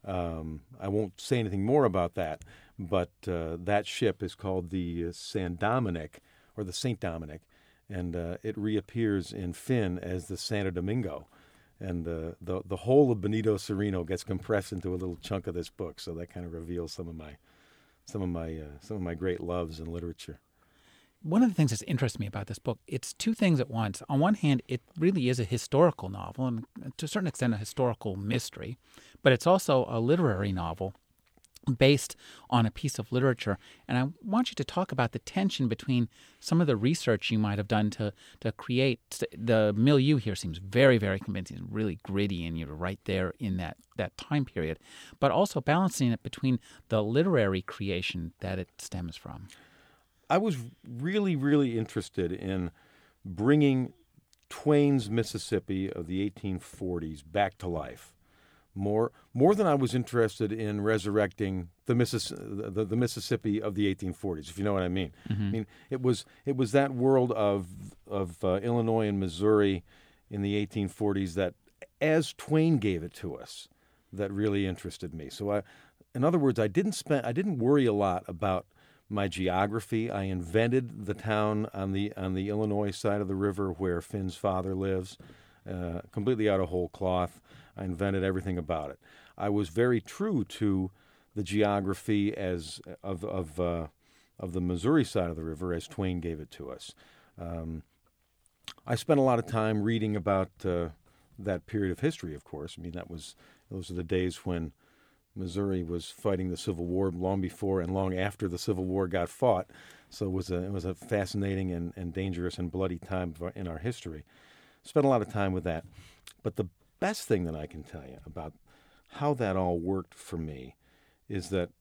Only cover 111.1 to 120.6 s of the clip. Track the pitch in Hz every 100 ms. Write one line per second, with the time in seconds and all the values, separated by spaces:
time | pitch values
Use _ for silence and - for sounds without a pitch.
111.1 | 104 95 104 98 95 92 87 85 - 87
112.1 | 90 95 87 90 - 87 92 95 87 -
113.1 | 92 90 78 85 - 90 80 101 120 82
114.1 | 78 - _ - - - _ - 151 139
115.1 | 123 101 107 98 92 85 82 - - -
116.1 | - - - - - 98 _ _ _ 185
117.1 | 214 - 104 87 78 76 80 - 85 65
118.1 | 65 - 80 78 - _ _ _ _ _
119.1 | - 147 139 110 95 90 87 87 95 87
120.1 | - - 85 78 69